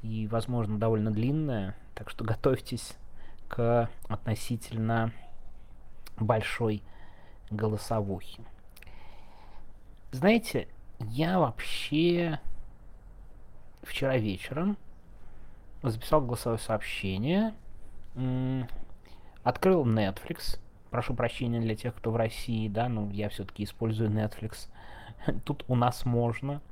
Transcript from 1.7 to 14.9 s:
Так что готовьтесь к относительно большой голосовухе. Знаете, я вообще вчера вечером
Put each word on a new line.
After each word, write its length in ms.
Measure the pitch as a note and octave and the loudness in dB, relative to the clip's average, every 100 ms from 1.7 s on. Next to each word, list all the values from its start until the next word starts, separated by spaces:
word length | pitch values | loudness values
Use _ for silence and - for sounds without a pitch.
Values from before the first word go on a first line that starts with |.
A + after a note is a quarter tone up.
| - - | -4 -10
Так 140 | - - | -12 -10
что 160 | - | -4
готовьтесь 680 | A2 A2 - C3 - A#2+ - - - - - - - | 0 4 4 4 0 -6 -6 -10 -8 -8 -6 -8 -6
к 420 | - A#2 A#2+ A#2 - - | 2 4 6 4 -2 -4
относительно 1040 | - - G#2+ - A#2 - A2+ A2 A2+ A2+ A2+ - - - - - - - - - - | -4 0 -2 0 -4 -4 -2 2 4 2 -2 -8 -8 -8 -8 -12 -12 -10 -10 -10 -4
большой 640 | A2 A2+ G#2+ - A#2 G#2+ - - - - - - - | 2 2 2 0 0 0 -4 -12 -12 -14 -16 -14 -6
голосовухе. 920 | G#2 A2 G#2+ - A2+ G2+ F#2+ - - A2+ - - - - - - - - - - - - - - - - | 0 0 0 0 0 0 -2 -4 -10 -12 -12 -16 -14 -12 -10 -10 -10 -12 -14 -10 -8 -8 -10 -14 -16 -10
Знаете, 560 | B2 F3 A3+ - C3 - - - - | 4 6 6 4 -2 -2 -10 -14 -8
я 400 | G#2+ A#2 E3 F#3 | -4 2 4 6
вообще 1040 | C#3+ - - - - D3+ E3+ F3 E3+ D3+ - - - - - - - - - - - - - - | 4 2 -2 -2 2 4 6 4 2 0 2 0 -2 -10 -16 -16 -16 -16 -16 -16 -14 -14 -14 -14
вчера 340 | - - C4+ C3 | -8 0 2 4
вечером 600 | G#2+ F#2+ - C3+ F#3 G#3 - | 2 0 -2 0 2 0 -4